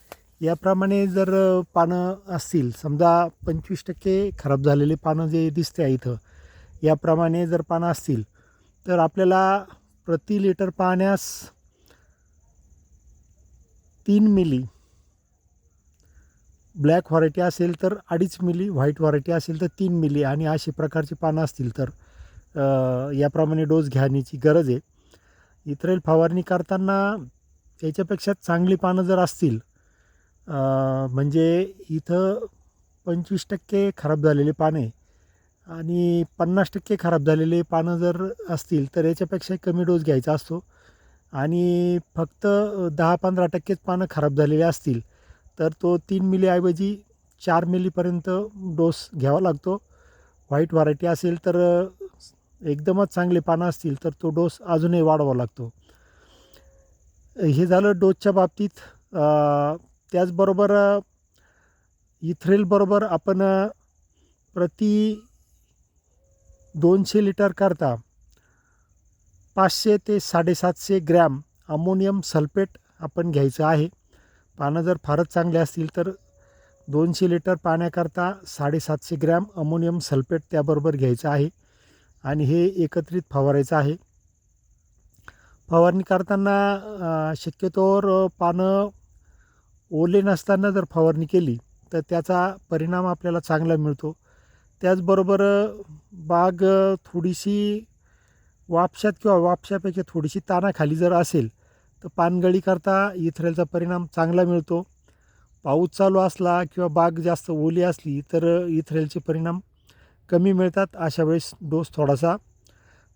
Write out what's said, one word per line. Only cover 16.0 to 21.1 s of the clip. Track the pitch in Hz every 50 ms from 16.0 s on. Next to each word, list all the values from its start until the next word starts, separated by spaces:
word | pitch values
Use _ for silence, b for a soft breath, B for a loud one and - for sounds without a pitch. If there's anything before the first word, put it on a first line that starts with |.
| _ _ _ _ _ _ _ _ _ _ _ _ _ _ - 170
ब्लॅक | 143 147 160 180 175 - 156
व्हरायटी | 160 160 160 147 185
असेल | 175 180 - - 175 175 170 - -
तर | 185 208 208 - -
अडीच | 175 165 190 175 - - 180
मिली, | 175 170 175 190 208
व्हाईट | 185 135 135 147 147 147
व्हरायटी | 160 151 147 147 135 - 170
असेल | 165 - - 160 156
तर | 180
तीन | 165 - - 190 185 175
मिली | 170 160 147 143 147 143
आणि | 135 143 147 160
अशी | 151 156 147 - 160
प्रकारची | - - 160 147 - 160 151 -